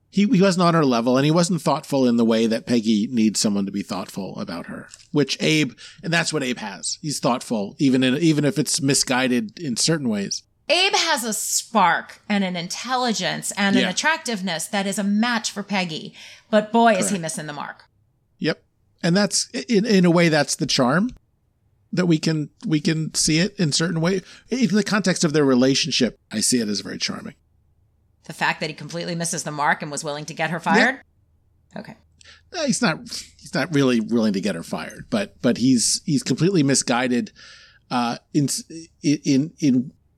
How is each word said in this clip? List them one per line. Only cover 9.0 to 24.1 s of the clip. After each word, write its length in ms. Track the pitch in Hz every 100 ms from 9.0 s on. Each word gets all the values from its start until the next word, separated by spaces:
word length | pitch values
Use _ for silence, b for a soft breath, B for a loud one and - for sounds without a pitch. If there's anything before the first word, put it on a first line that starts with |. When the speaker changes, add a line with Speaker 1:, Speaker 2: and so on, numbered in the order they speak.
| - 127 131 123 107 -
Speaker 1:
in 180 | 156 110
certain 320 | - 160 123
ways. 320 | 104 98 - - _ -
Speaker 2:
Abe 280 | 339 392 403
has 280 | 339 285
a 80 | 226
spark 880 | 208 - - - 220 175 143 - - -
and 160 | 202
an 120 | 185 175
intelligence 960 | 180 - 233 254 247 196 165 156 - -
and 200 | 202 247
an 80 |
Speaker 1:
Yeah. 60 | -
Speaker 2:
attractiveness 760 | - 302 320 240 214 185 160 -
that 200 | 202 196
is 100 | 208
a 60 |
match 480 | 196 208 240 233 -
for 100 | 202
Peggy. 540 | 196 196 180 151 - - B B B
But 220 | 214 -
boy, 220 | 233 233
is 160 | 190 196
he 40 |
Speaker 1:
Correct. 80 | 196
Speaker 2:
missing 240 | 160 156 151
the 80 |
mark. 300 | 147 110 - _ _ _ _ _ - 143 - _ _ _ _
Speaker 1:
And 140 | 175 185
that's, 340 | 208 - - 254 -
in, 160 | 208 226
in 200 | 196 175
a 60 |
way, 180 | 170 170
that's 260 | 151 139 -
the 100 | 143
charm 440 | - 123 160 247 - _ _ _ _ _ _ _
that 140 | 175 180
we 140 | 160
can, 300 | 165 156 143 _ 233
we 120 | 156
can 340 | 156 156 156
see 260 | - - 156
it 160 | 190 -
in 120 | 160
certain 300 | - 165 165
way. 200 | 170